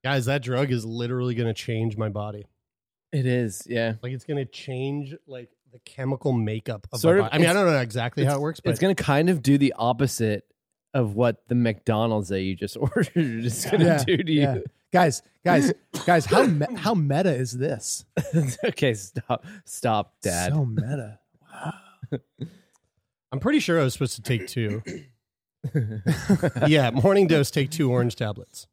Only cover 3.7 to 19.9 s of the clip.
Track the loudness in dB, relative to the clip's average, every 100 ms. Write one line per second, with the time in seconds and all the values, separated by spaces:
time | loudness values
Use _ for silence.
3.7 | -2 -2 -4 -8 -10 -6 -6 -6 -10 -10
4.7 | -6 -4 -6 -8 -16 _ -18 -18 _ _
5.7 | -20 -20 -8 -4 -2 0 0 0 -4 -6
6.7 | -10 -10 0 4 4 2 2 4 4 4
7.7 | 2 0 -2 -4 0 0 0 -2 -4 -2
8.7 | 2 2 2 2 4 4 2 4 4 4
9.7 | 2 -2 0 0 0 -2 -2 _ _ _
10.7 | _ _ -2 -2 2 0 0 _ 0 2
11.7 | 0 -2 0 2 0 -2 -4 -2 -4 -8
12.7 | -4 -2 0 0 0 -2 -2 -4 -4 -2
13.7 | 4 4 4 2 0 2 2 2 0 -8
14.7 | _ _ 4 4 2 _ _ 2 4 4
15.7 | 0 _ -4 2 2 4 4 4 2 -2
16.7 | -2 0 0 2 2 2 0 -4 -4 -4
17.7 | -4 -6 -10 -6 -6 -2 0 0 -2 -4
18.7 | 0 0 0 -6 -10 -4 -6 -6 -20 -16
19.7 | -4 0